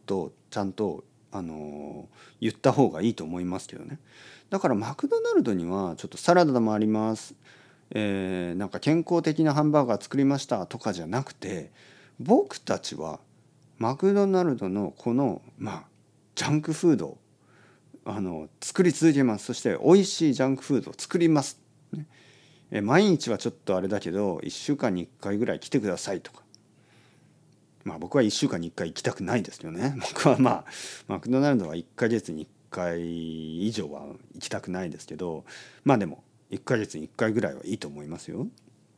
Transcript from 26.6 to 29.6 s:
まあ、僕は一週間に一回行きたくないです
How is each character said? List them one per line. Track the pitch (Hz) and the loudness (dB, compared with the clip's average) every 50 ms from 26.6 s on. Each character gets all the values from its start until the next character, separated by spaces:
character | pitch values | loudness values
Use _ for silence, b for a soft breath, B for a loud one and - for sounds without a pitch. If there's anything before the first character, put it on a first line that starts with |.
| _ _ _ b b b b b b b b b b b b b b _ _ _ _ _ _ _ - | _ _ _ b b b b b b b b b b b b b b _ _ _ _ _ _ _ -12
ま | 98 85 | -10 -10
あ、 | 80 | -10
僕 | 78 - - | -8 -2 2
は | 113 - | 2 2
一 | 107 - | 4 2
週 | - - 139 | 0 0 0
間 | - 90 | -2 -2
に | 85 85 | -6 -6
一 | - | -6
回 | - 90 82 | -6 -6 -6
行 | 80 | -6
き | - - | -4 -4
た | 123 - | -4 -4
く | - 98 | -4 -4
な | 90 113 | -2 -2
い | 123 95 | -2 -2
で | - - | -4 -10
す | - | -14